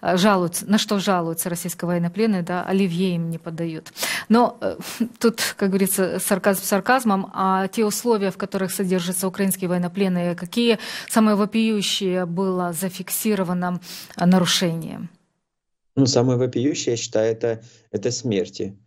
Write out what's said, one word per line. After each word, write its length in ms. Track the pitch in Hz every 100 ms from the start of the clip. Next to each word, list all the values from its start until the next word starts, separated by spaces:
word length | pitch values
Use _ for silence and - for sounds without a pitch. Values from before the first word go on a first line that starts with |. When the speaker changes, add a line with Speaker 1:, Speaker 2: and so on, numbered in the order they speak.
Speaker 1:
э, 160 | 190 180
жалуются, 480 | 202 196 175 - -
на 80 | 208
что 220 | - 208
жалуются 500 | 185 185 165 165 185
российские 380 | 170 180 - 175
военнопленные, 540 | 175 170 180 226 196
да, 200 | 170 180
оливье 520 | - 190 196 170 190 175
им 140 | 165
не 80 | 165
подают. 540 | 175 165 170 160 - - - - -
Но, 280 | 226 240 -
э, 160 | 98 85 - -
<laughs> 200 | 226 -
тут, 220 | 233 220 - -
как 120 | 202
говорится, 500 | 190 190 - 185 185
сарказм 420 | - 196 202 190
сарказмом, 680 | - 202 190 254 233 196 -
а 340 | - 190 190 190
те 180 | 190 214
условия, 460 | 202 240 220 196
в 60 | 180
которых 340 | 202 196 185
содержатся 560 | - 190 185 175 180 190
украинские 420 | 185 196 185 185
военнопленные, 680 | 180 175 180 196 180 175 175
какие 420 | 175 233 233 220 - - -
самое 260 | - 220 208
вопиющее 880 | 208 226 226 214 185 - 196 185 180
было 480 | 170 196 185 175
зафиксировано, 1040 | 160 190 185 180 - 220 208 175 180 180 180 - - - -
э, 80 | 175
нарушение? 840 | 185 175 - 175 165 160 - 170 _ _ _ _ _ _ _ _ -
Speaker 2:
Ну, 100 | 135
самое 320 | 131 123 123
вопиющее, 560 | 127 - 131 170 -
я 40 | 117
считаю, 340 | - 110 110
это, 300 | 113 120 113 - - _
это 200 | 104 123
смерти. 680 | 117 127 101 95 - 95 98